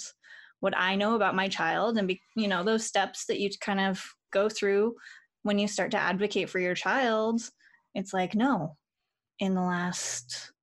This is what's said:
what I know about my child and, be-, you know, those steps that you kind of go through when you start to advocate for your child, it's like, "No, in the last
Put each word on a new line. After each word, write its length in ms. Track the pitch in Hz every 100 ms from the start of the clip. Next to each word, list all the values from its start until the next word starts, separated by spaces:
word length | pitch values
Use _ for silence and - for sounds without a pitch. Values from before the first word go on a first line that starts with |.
| - - - - - _
what 140 | 196 -
I 200 | 185 196
know 180 | 208
about 220 | 226 190 185
my 120 | 196
child 520 | 185 165 165 208 226
and, 80 | 185
be-, 160 | 185 _ 226
you 120 | 208
know, 160 | 185
those 240 | 196 220 220
steps 400 | 196 190 - -
that 120 | -
you 120 | 196 196
kind 180 | - 196
of 240 | 196 190 - - _
go 160 | 196 214
through 460 | 214 202 196 226 233 - - _ _
when 160 | 208 202
you 80 | 202
start 240 | - 180
to 60 | 208
advocate 500 | - 185 208 202 175
for 80 | 190
your 160 | 180
child, 680 | 175 185 247 247 220 220 233 - - _ _ _
it's 200 | 202 190
like, 200 | 190 180
"No, 440 | 208 269 180 160 - _ _ _ _ _ -
in 160 | 196
the 80 | 185
last 920 | 180 175 180 - - - - - - _